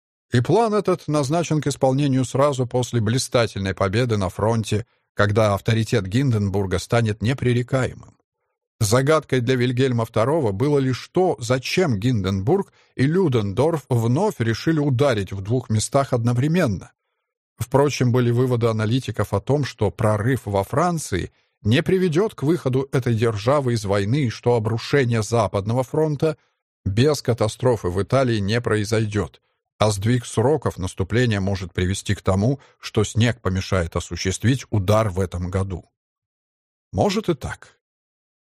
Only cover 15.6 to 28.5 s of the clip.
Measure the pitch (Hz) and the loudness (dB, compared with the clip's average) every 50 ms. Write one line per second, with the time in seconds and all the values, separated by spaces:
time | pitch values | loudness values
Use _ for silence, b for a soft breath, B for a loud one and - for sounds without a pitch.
15.6 | - - 110 107 104 - - 139 139 - - 120 113 123 123 120 127 151 160 180 | -2 -2 -2 -2 -2 0 0 0 0 0 -2 0 0 0 0 0 0 0 2 2
16.6 | 180 127 98 - - - _ _ _ _ _ _ _ _ _ _ _ _ _ _ | 2 0 0 -4 -8 -12 _ _ _ _ _ _ _ _ _ _ _ _ _ _
17.6 | - - - 131 143 147 131 - 127 123 117 127 123 120 120 120 135 127 127 117 | -8 -2 2 2 2 2 0 0 0 2 2 2 2 2 2 2 0 0 0 0
18.6 | 110 117 110 110 110 107 117 131 127 - 107 - 104 - - 101 - - 165 147 | 0 0 0 0 -2 0 -2 -2 -2 -4 -4 -4 -4 -2 -2 -4 -2 0 0 0
19.6 | 139 - - - 110 98 - - 113 107 107 104 101 120 135 117 - - 101 98 | 0 -4 -4 -4 -4 -4 -2 0 0 0 0 0 0 0 -2 -2 -2 -2 -2 -2
20.6 | 98 - - 127 165 180 170 160 - - - 90 85 - - _ _ _ _ _ | -2 0 0 0 0 0 -2 -4 -4 -4 -4 -4 -4 -6 -10 _ _ _ _ _
21.6 | - 104 113 147 170 - 180 190 185 185 147 160 208 220 - - - 139 165 170 | 0 2 2 2 2 2 0 2 2 2 2 0 0 -2 -4 -4 -2 0 0 0
22.6 | - 139 123 131 139 - - 139 120 127 120 107 117 117 110 104 101 120 139 151 | 0 -2 -2 -2 -2 -2 -2 -2 0 0 0 2 0 0 0 0 0 2 2 2
23.6 | 139 127 120 110 107 98 98 104 101 101 120 151 147 117 104 - - 123 123 120 | 2 0 -2 -2 0 0 0 0 0 0 0 0 0 -2 -4 -2 0 0 2 2
24.6 | 107 110 110 117 - - - 143 135 120 120 113 104 - 117 117 107 95 - 104 | 0 -2 -4 -4 -2 0 2 2 2 2 2 0 0 0 0 0 0 0 0 -2
25.6 | 95 104 117 127 131 - - 151 156 156 151 139 - 156 151 - _ _ _ _ | -2 -2 -2 -2 -2 -2 -2 0 0 0 0 0 0 -2 -2 -4 _ _ _ _
26.6 | _ _ _ _ _ 98 98 107 127 151 151 135 - - 120 - 107 110 - - | _ _ _ _ _ -2 0 2 2 2 2 0 0 -2 0 0 0 -2 -2 -2
27.6 | - 127 123 107 - 87 87 92 98 - - 131 139 123 117 107 101 95 | 0 0 0 0 -2 -4 -2 -2 -2 0 2 2 2 2 0 0 0 -2